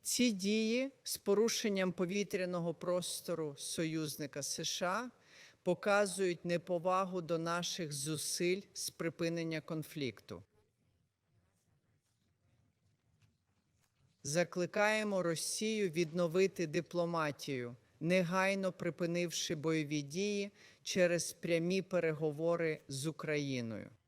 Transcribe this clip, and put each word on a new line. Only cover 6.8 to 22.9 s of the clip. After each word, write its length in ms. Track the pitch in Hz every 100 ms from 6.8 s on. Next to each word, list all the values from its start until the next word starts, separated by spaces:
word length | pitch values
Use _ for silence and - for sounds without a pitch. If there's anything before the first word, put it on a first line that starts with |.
| 175 185 190 185
до 180 | 160 165
наших 540 | 165 170 170 - 160
зусиль 680 | 143 143 151 - - 175 190 -
з 180 | - -
припинення 680 | - 165 - 170 170 165 160
конфлікту. 840 | - 160 151 160 131 104 - 87 - _ _ _ _ _ _ _ _ _ _ _ _ _ _ _ _ _ _ _ _ _ _ _ _ _ _ _ _ _ _ _ _ _ _ _ _ _
Закликаємо 1000 | 139 160 170 180 175 208 208 220 214 196
Росію 680 | 170 160 - - 214 214 196
відновити 760 | 156 165 170 170 175 190 - 165
дипломатію, 1120 | 160 165 175 170 170 151 139 - 135 120 123 _ _
негайно 720 | 160 185 170 185 190 196 190
припинивши 840 | - 175 - 175 170 175 - -
бойові 480 | 165 156 160 143 151
дії 480 | 143 160 202 202 202 - - -
через 500 | - 196 175 170 -
прямі 500 | - 165 170 170 190
переговори 1000 | 185 180 165 151 156 147 165 170 165 151
з 180 | -